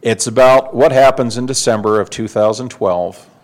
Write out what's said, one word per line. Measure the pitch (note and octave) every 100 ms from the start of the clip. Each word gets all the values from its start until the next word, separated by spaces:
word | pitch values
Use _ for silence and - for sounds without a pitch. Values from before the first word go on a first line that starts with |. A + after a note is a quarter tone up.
It's | - A2+ -
about | A2+ B2+ C3 -
what | A#2 D3+
happens | C3 C3+ B2+ A#2+ A2+
in | B2+
December | C3 - A2 G#2+ G#2+
of | F#2+
two | - A2
thousand | - G#2+ G#2+ B2
twelve | - G#2 F2 F2+ G2 _ _